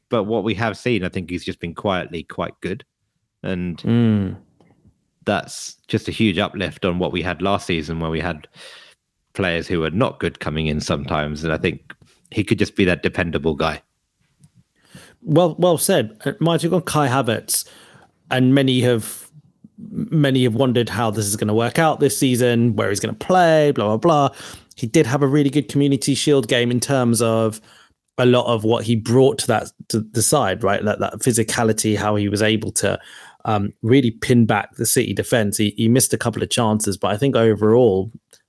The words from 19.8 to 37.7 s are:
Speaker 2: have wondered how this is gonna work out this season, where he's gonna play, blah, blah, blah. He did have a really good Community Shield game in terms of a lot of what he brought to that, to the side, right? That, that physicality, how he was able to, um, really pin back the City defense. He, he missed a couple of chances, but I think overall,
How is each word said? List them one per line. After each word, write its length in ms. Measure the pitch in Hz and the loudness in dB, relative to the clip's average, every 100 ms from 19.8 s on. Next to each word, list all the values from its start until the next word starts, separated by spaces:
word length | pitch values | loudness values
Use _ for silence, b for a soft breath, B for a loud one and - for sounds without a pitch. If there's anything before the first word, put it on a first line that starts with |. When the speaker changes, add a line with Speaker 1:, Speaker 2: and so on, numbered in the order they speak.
| - - - 165 143 131 | -12 -8 -2 2 2 4
Speaker 2:
have 120 | 123 110 | 2 2
wondered 340 | 131 120 110 | 2 2 0
how 220 | 107 117 | 0 -2
this 140 | 104 101 | -2 -4
is 100 | 107 | -2
gonna 180 | 107 | -2
work 240 | 107 117 - | 0 0 2
out 220 | 160 139 | 0 2
this 180 | 143 - | 0 2
season, 580 | 139 123 123 120 117 107 | 0 2 2 2 2 0
where 140 | 104 | -2
he's 100 | 101 | -2
gonna 140 | 110 | -4
play, 580 | 110 - 185 170 160 147 | -6 0 2 4 4 2
blah, 240 | 123 104 110 | 2 0 0
blah, 20 | |
blah. 400 | 170 151 139 B B B B - | 2 2 2 B B B B -10
He 120 | 113 | 0
did 180 | 160 120 | 2 2
have 160 | 139 | 2
a 60 | 139 | 2
really 220 | 151 143 | 2 2
good 160 | 147 139 | 0 -2
Community 480 | 143 143 139 - 127 | 0 2 2 0 0
Shield 320 | - 143 113 | 2 2 4
game 240 | 127 120 | 2 2
in 80 | 123 | 0
terms 420 | - 135 120 113 | 0 0 2 2
of 400 | 113 113 110 107 b b b _ _ - | 2 2 0 -2 b b b _ _ 0
a 80 | 123 | 4
lot 200 | 123 120 | 4 4
of 180 | 117 | 0
what 200 | 110 117 | 0 0
he 120 | 110 113 | 0 -2
brought 420 | 113 123 135 147 | 2 4 4 2
to 80 | - | 0
that, 240 | 110 - - - | -2 -2 -12 -6
to 100 | 113 | -4
the 220 | 107 113 | -2 -2
side, 420 | 107 151 104 95 | 0 2 0 0
right? 200 | 95 101 | -2 -2
That, 160 | 104 101 | -2 -4
that 140 | 98 104 | -4 -4
physicality, 760 | - 113 110 - 113 110 107 104 | -2 0 -2 0 0 0 -2 -2
how 200 | 107 104 | 0 0
he 140 | 101 | 0
was 120 | 101 | 0
able 300 | 107 110 104 | 0 0 -2
to, 260 | - 98 92 B B B B - | -2 -2 -2 B B B B -4
um, 280 | 107 101 - | -2 -2 -4
really 300 | 113 135 117 | 2 4 4
pin 340 | 110 - 123 110 | 0 2 4 4
back 300 | 107 - - | 2 -2 -6
the 100 | 117 | -2
City 280 | 131 107 | 0 0
defense. 440 | 101 98 123 101 95 | -4 0 0 0 0
He, 160 | 104 - | -2 0
he 100 | 113 | 2
missed 260 | 127 127 | 2 2
a 40 | - | -2
couple 240 | 120 107 | -4 -4
of 80 | - | -4
chances, 480 | - 113 107 107 92 | 0 0 0 -2 -2
but 140 | 95 | -2
I 60 | 104 | 0
think 180 | 139 120 | 0 2
overall, 760 | 113 101 107 | 4 4 4